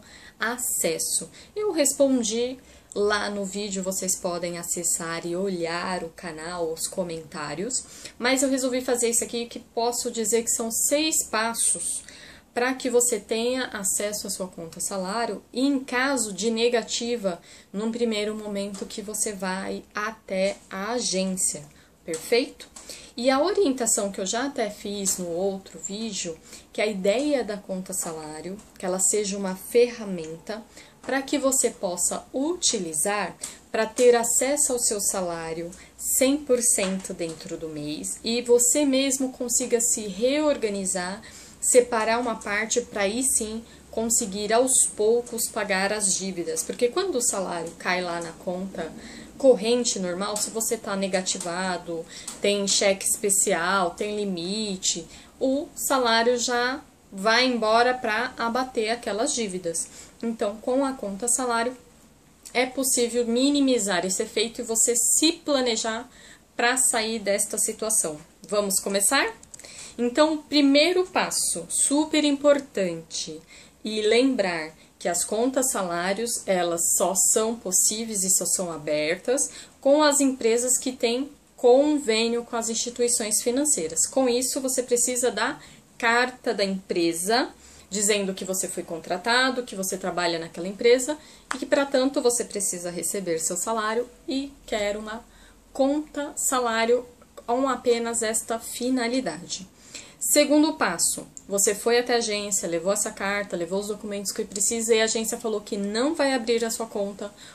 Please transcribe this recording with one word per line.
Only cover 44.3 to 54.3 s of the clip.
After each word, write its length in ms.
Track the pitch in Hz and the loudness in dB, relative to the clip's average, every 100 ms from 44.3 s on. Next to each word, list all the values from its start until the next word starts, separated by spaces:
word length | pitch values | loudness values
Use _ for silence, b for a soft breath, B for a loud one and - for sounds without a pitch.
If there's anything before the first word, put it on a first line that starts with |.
| 196 208 | -4 2
aos 320 | 226 262 - - - | 4 4 4 2 2
poucos 540 | 214 240 240 226 - | 2 2 0 -6 -4
pagar 420 | 226 196 190 196 | -4 0 0 0
as 220 | 214 208 - | 0 0 0
dívidas. 460 | 190 175 165 160 | -2 -4 -4 -4
Porque 260 | - - 240 | -4 0 0
quando 280 | 285 381 269 | 2 0 0
o 60 | |
salário 500 | 240 208 180 175 165 - | 0 0 -4 -6 -8 -6
cai 200 | 196 180 | -2 -2
lá 200 | 175 170 | -2 -4
na 100 | 165 | -8
conta 600 | - - 180 190 190 160 B B B B - | -8 -6 -6 -6 -8 -8 B B B B 4
corrente 580 | 269 214 220 247 233 208 | 6 6 4 2 0 -2
normal, 400 | 180 175 202 208 | -4 -4 -4 -4
se 140 | 233 | -4
você 260 | 208 - 226 | -4 -2 -4
tá 180 | 220 196 | -4 -2
negativado, 1120 | 196 185 185 190 180 175 190 175 - 165 165 B B - | 0 0 -2 -4 -4 -2 -2 -4 -6 -8 -8 B B -2
tem 280 | 208 202 196 | 2 2 2
cheque 380 | - 202 196 - | 4 4 2 0
especial, 840 | - 202 196 214 170 175 196 175 - | 0 2 2 2 2 2 2 0 -2
tem 200 | 214 208 | -4 -2
limite, 920 | 202 | -2